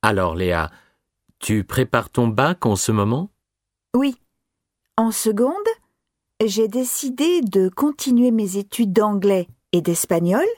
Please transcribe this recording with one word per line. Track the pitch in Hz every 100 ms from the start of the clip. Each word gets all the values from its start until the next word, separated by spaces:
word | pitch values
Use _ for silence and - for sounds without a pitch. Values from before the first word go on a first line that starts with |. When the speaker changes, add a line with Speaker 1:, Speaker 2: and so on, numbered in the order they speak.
Speaker 1:
Alors | 107 101 90 82
Léa, | 92 85 78 - _ _ _ _ _ _
tu | - 107
prépares | 95 - 127 120 113
ton | - 120
bac | 110 139 180 123
en | 101
ce | -
moment ? | 110 104 123 190 _ _ _ _ _ _ 247
Speaker 2:
Oui. | 277 247 _ _ _ _ _ _ _ -
En | 226
seconde, | 220 220 208 247 370 415 453 _ _ _ _ _ _ 220
j'ai | 196 220
décidé | 233 254 - 277 254 311 359
de | 233 190 185
continuer | - 294 285 - 240 247
mes | 226 208 196
études | 202 - 226
d'anglais | 185 214 202 196 190 175 - _
et | 175
d'espagnol | 165 170 - 170 175 202 392